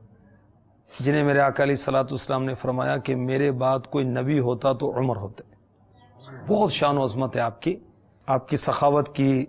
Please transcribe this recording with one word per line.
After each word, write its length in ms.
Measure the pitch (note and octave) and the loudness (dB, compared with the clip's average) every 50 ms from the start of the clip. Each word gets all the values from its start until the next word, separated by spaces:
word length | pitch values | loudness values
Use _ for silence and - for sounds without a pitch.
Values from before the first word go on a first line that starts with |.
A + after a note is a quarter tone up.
| - - - _ - - - _ _ _ _ _ _ _ _ _ _ _ | -20 -20 -20 _ -20 -20 -20 _ _ _ _ _ _ _ _ _ _ _
جنہیں 320 | - - B2 C3+ D3 D3+ D3 | -12 -4 0 2 2 2 2
میرے 160 | C#3+ C#3 C#3 | 4 4 4
آقا 240 | C#3 C#3 - - C#3 | 4 4 4 2 2
علیہ 120 | C#3 C#3+ | 2 2
الصلوۃ 340 | B2 - - C3 C3+ C3+ C3+ | 0 0 0 0 0 0 0
والسلام 320 | C#3 B2 - - C#3 C3 C3 | -4 -8 -4 -4 -4 -2 -2
نے 100 | C3 B2+ - | -4 -6 -4
فرمایا 360 | - C3 B2+ B2+ B2+ C3+ C#3 | -4 -4 -2 -2 -2 -2 -2
کہ 180 | C#3 - - C3 | -2 -2 -4 -4
میرے 340 | B2+ B2 B2+ C3 C3+ C#3+ C#3+ C3+ | -2 -2 -2 0 0 0 0 0
بعد 260 | B2 C3 C3 C3+ C3 A#2 - | 0 0 0 0 0 -2 -4
کوئی 140 | - D3 C3+ | -4 -2 -2
نبی 320 | B2+ A#2+ B2 B2+ C3+ D#3 C#3+ | 0 -2 -2 0 0 0 2
ہوتا 320 | B2 A#2+ B2 A#2 - C3+ C3+ | 2 0 0 0 0 0 0
تو 160 | A#2 C#3 C#3 - A#2+ | 0 -2 -4 -2 0
عمر 160 | C3 C3 A#2+ | 0 0 -2
ہوتے۔ 280 | G#2+ G2+ G2+ - - - _ - _ _ _ _ _ _ _ _ _ - - _ - - - C3+ C3 - | -4 -6 -10 -12 -16 -20 _ -20 _ _ _ _ _ _ _ _ _ -20 -20 _ -20 -20 -20 -18 -16 -4
بہت 240 | C#3+ G#3 G#3 G#3+ D3 | -2 0 2 2 0
شان 260 | C3+ - D3+ C#3+ C#3+ | 2 2 2 2 4
و 60 | C#3+ C3+ | 2 0
عظمت 320 | B2 G2+ B2+ C3 A#2+ - | 0 0 -2 -4 -2 -2
ہے 60 | A#2 | -2
آپ 200 | A#2 A#2 G#2 - | -2 -2 -4 -4
کی، 140 | - E3 F#3 - - - - _ _ _ _ _ _ | -4 -4 -4 -4 -8 -20 -20 _ _ _ _ _ _
آپ 200 | - C#3 C3 - - | 0 0 0 0 -2
کی 80 | D#3 | -4
سخاوت 560 | C3+ - - C3 - D3 C#3+ C#3+ D3 C#3 - - | -2 0 -2 0 2 4 4 4 4 2 0 -2
کی 300 | - C#3 C3+ C3+ C3 C3+ | 2 2 4 4 2 0